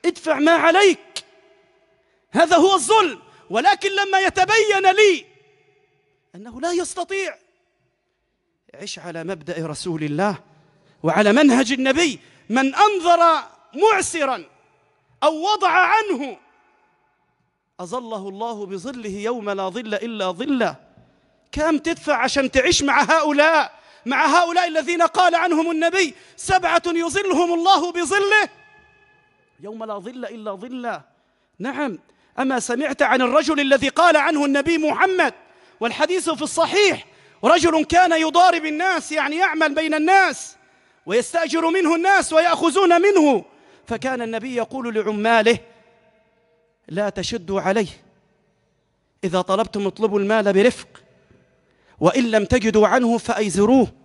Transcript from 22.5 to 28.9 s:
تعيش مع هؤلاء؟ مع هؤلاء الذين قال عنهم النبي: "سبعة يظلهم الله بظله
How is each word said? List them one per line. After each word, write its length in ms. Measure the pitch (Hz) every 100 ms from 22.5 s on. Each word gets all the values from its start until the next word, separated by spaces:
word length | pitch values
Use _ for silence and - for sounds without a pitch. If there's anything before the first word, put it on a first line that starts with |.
تعيش 320 | 269 254 -
مع 200 | 285 320
هؤلاء؟ 760 | 247 320 302 285 311 311 233 - _ _ 233
مع 200 | 277 311
هؤلاء 420 | 330 339 339 349
الذين 340 | 311 302 339
قال 340 | 330 - 359 339
عنهم 360 | 349 320 330
النبي: 420 | 320 339 370 330 - - -
"سبعة 460 | - 370 349 339 349
يظلهم 680 | 339 339 381 403 320 349
الله 380 | 339 349 381 349
بظله 580 | 339 320 403 403 427 392 - _ _ _